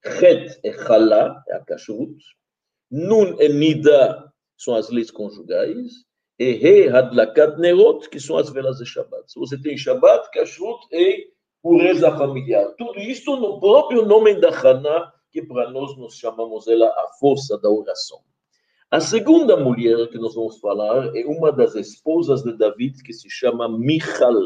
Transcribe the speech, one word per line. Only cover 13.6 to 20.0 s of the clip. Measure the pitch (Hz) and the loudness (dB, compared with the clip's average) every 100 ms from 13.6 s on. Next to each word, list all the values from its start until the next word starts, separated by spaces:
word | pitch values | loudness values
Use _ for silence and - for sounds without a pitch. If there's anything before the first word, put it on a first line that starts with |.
| 196 277 302 240 208 | 4 4 4 -2 4
nome | 214 214 190 | 4 4 4
da | 165 | 2
Haná, | - 175 151 147 160 170 _ _ | 4 2 2 0 -4 -4 _ _
que | 156 | -14
para | - 123 120 | -8 -6 -6
nós, | 131 139 131 | -8 -12 -14
nós | 120 | -20
chamamos | - 113 113 117 110 110 | -12 -12 -10 -10 -10 -2
ela | 117 113 | 2 2
a | - - _ | 0 -8 _
força | 139 139 - 104 | 0 0 -4 -4
da | 101 | 0
oração. | 107 98 - - - _ _ _ _ _ _ _ | -2 -4 -10 -12 -18 _ _ _ _ _ _ _
A | 160 | -4
segunda | 156 220 220 330 277 160 | -2 -4 4 4 4 2
mulher | 131 113 117 117 | 0 0 0 0